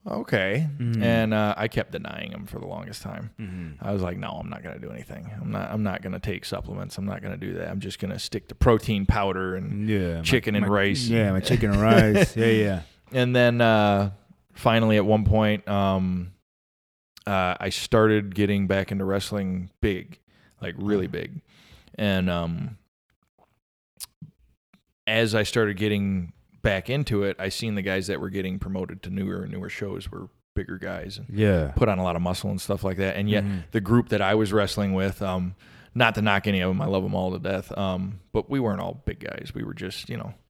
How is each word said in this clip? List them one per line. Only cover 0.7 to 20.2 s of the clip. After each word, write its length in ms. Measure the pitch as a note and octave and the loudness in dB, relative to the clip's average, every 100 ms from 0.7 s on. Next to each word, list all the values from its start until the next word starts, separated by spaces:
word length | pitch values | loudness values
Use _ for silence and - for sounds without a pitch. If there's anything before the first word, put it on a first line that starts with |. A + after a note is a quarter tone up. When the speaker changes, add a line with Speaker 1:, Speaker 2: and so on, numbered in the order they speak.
| C#3+ | -2
Speaker 2:
Mm. 240 | A#2+ A2+ | -2 2
Speaker 1:
And, 320 | A2+ A2+ A2 | 4 4 4
uh, 200 | A2 G#2 F#2+ | 2 2 0
I 80 | A2 | -2
kept 240 | - - | -2 -4
denying 380 | - - D2 D2+ | -8 -10 -10 -10
them 160 | - - | -12 -12
for 140 | - | -12
the 60 | - | -10
longest 360 | E2+ F#2 - | -10 -12 -12
time. 280 | - - A2 - | -12 -10 -12 -12
Speaker 2:
Mm-hmm. 440 | G2+ F2+ E2 C#2+ | -12 -10 -12 -8
Speaker 1:
I 80 | - | -4
was 100 | G2+ | -2
like, 140 | F2+ F#2 | -2 -4
"No, 120 | F#2+ - | -8 -8
I'm 80 | - | -10
not 140 | - | -10
gonna 160 | - - | -12 -12
do 120 | - | -12
anything. 360 | A1+ - - - G#2+ | -14 -14 -14 -14 -10
I'm 80 | - | -6
not, 180 | G#2 F#2 | -6 -4
I'm 100 | G#2+ | -2
not 180 | G#2+ F2+ | -2 -4
gonna 200 | F#2+ F#2 | -8 -6
take 240 | - F2+ | -6 -6
supplements. 520 | - F#2+ - G2 F#2 - | -6 -8 -8 -10 -10 -6
I'm 80 | G2 | -6
not 160 | F#2+ | -6
gonna 140 | F#2+ F#2 | -8 -8
do 180 | G2 | -8
that. 140 | F2 E2 | -6 -6
I'm 120 | F#2+ | -6
just 180 | F#2+ - | -8 -8
gonna 220 | F#2+ G2 | -6 -6
stick 260 | - A2 - | -6 -8 -8
to 60 | |
protein 500 | - B2+ A2 - G#2 | 2 4 4 2 0
powder 520 | G2 G#2+ G2 F#2 F#2 F#2 | 2 2 2 0 -2 -4
and 320 | G2+ G#2 G#2+ | -4 -4 0
Speaker 2:
Yeah, 300 | G#2 F2 E2 | 0 0 -2
my, 40 | |
Speaker 1:
chicken 320 | D#2+ B2+ G#2+ | 2 2 2
and 100 | G#2 | 0
Speaker 2:
my, 60 | G2+ | 2
Speaker 1:
rice." 340 | G2+ G2+ G2 A#2+ | 2 2 0 2
Speaker 2:
yeah, 240 | A#2 G#2 | 2 4
my 80 | F#2+ | 2
chicken 320 | - - G#2+ | 2 2 4
and 80 | G2+ | 4
Speaker 1:
<laughs> 100 | A2 | 8
Speaker 2:
rice. 460 | A2+ A2 G#2 - A2+ | 8 8 6 4 4
Yeah, 100 | A2+ | 4
yeah. 340 | A2 G#2 F#2 - _ _ | 4 2 0 -6 _ _
Speaker 1:
And 220 | B2+ B2 | 0 2
then, 260 | B2 A#2+ A#2+ | 6 4 6
uh, 520 | A#2 A2 G#2 G2+ G2+ G2 _ - _ | 6 6 6 4 2 -4 _ -20 _
finally 420 | - B2 A2+ A2+ G#2+ | 0 2 4 6 4
at 80 | |
one 200 | G2+ G#2+ | 6 4
point, 420 | G2 G#2+ G#2+ G#2+ - | 4 4 4 0 0
um, 600 | G2+ G2 F#2+ F#2 F2+ F2+ - _ _ _ _ _ _ _ - - | 2 2 2 0 -2 -4 -12 _ _ _ _ _ _ _ -12 -2
uh, 300 | G2 F2+ F2+ | 0 0 -2
I 120 | F#2+ | -4
started 680 | - - A2+ A2 G#2+ G2+ F#2+ | -6 2 6 6 4 2 0
getting 320 | G2+ G2+ F#2+ | 2 2 2
back 240 | G2 F#2+ | 0 0
into 120 | G2 | -2
wrestling 640 | F#2+ G2 - G#2 F#2+ F#2 F2+ _ | 0 0 -2 -4 -2 -4 -6 _
big, 400 | A2 F2+ - - | -2 -2 -8 -20